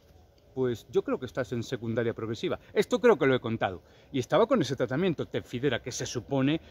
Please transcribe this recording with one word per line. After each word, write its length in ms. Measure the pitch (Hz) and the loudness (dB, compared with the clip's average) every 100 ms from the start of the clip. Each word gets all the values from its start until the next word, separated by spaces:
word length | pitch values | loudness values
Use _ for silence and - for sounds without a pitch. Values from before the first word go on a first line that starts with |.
| - - - _ _ | -20 -20 -20 _ _
"Pues 320 | 131 127 117 - | -2 -2 -2 -2
yo 100 | 185 | -2
creo 160 | 233 233 | 0 -2
que 80 | 127 | -4
estás 280 | - 123 | -6 -4
en 100 | 120 | -4
secundaria 500 | 107 110 113 113 117 | -4 -6 -4 -2 -2
progresiva". 460 | 110 110 113 175 - - | -2 -6 -4 -4 -4 -2
Esto 260 | - - 247 | -2 0 4
creo 180 | 240 190 | 4 6
que 80 | 135 | 4
lo 80 | |
he 60 | 127 | 2
contado. 420 | 117 113 107 90 - - - | 0 -2 -2 -4 -14 -20 -6
Y 80 | 135 | -6
estaba 280 | 120 156 226 | 2 4 4
con 140 | 254 | 2
ese 140 | 135 139 | 0 -2
tratamiento, 500 | 123 131 185 147 117 | -2 0 0 -2 -4
Tecfidera, 540 | 123 - 123 139 113 | -6 -6 -2 -2 -2
que 120 | 127 | -4
se 120 | - 135 | -8 -6
supone 540 | 127 - 135 135 160 - | -8 -4 0 2 0 -4